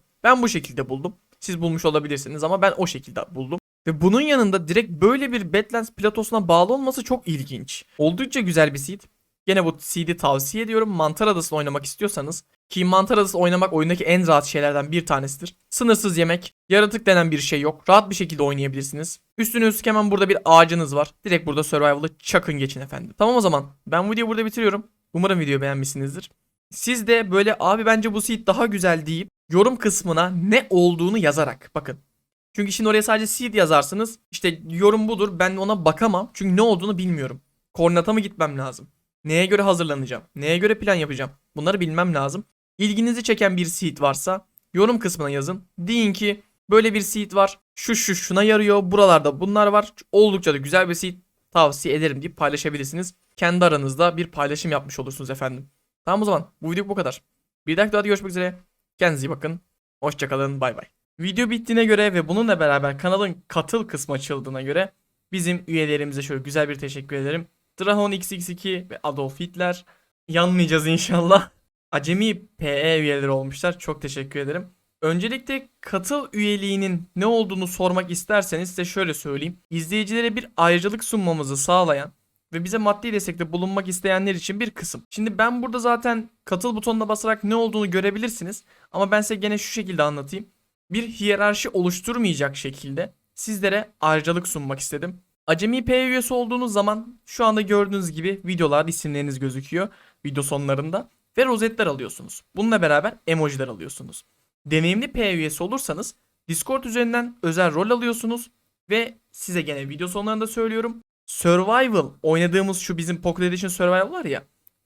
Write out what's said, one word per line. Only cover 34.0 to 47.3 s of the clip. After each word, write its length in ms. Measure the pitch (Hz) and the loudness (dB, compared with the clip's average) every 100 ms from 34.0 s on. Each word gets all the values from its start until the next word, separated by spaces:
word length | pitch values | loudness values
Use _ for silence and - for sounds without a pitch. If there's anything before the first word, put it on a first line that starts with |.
| 226 - _ | -6 -8 _
İşte 300 | - 180 165 160 | -4 -4 -4 -8
yorum 400 | 170 202 220 220 | 2 4 4 0
budur, 300 | 208 202 170 | -2 -2 0
ben 180 | 185 190 | 0 0
ona 280 | 196 208 | -2 2
bakamam. 460 | 156 - 226 185 220 | 2 2 2 0 -4
Çünkü 220 | - 190 180 | -4 0 4
ne 60 | |
olduğunu 360 | 226 185 202 185 | 4 2 0 -2
bilmiyorum. 420 | 185 160 131 131 _ _ _ | -2 -2 -4 -10 _ _ _
Koordinata 380 | - 170 170 170 | 0 2 4 2
mı 80 | 220 | 0
gitmem 380 | 202 208 156 139 | -2 -4 -4 -4
lazım? 300 | 131 - - _ _ _ | -8 -12 -20 _ _ _
Neye 220 | 151 160 185 | -2 0 2
göre 160 | 202 | 2
hazırlanacağım? 600 | 196 175 160 143 127 123 - - | 4 2 0 -2 -6 -10 -12 -6
Neye 220 | 147 175 | -2 2
göre 200 | 208 214 | 2 2
plan 160 | 208 | 0
yapacağım? 360 | 180 151 139 135 - _ 151 | 0 -2 -4 -8 -10 _ -4
Bunları 240 | 160 202 | -2 0
bilmem 340 | 170 160 180 | 0 0 0
lazım. 300 | 147 139 185 - _ _ - | 0 -2 -4 -12 _ _ -4
İlginizi 440 | 208 208 233 233 | -2 2 0 0
çeken 340 | 226 226 202 180 | -2 2 2 2
bir 80 | |
seed 360 | 165 - 170 143 | -2 -2 -6 0
varsa 460 | 139 139 190 190 - _ _ | 0 0 -4 -6 -8 _ _
yorum 240 | 175 220 233 | 2 2 2
kısmına 320 | 202 170 143 | -2 -4 -4
yazın. 340 | 143 143 190 - - | -4 -4 -8 -12 -10
Deyin 340 | 175 233 214 | -2 2 2
ki, 300 | 185 208 208 _ _ - | 0 -2 -4 _ _ 4
"Böyle 240 | 214 220 | 4 6
bir 60 | 208 | 0
seed 340 | 196 214 202 | -2 -4 0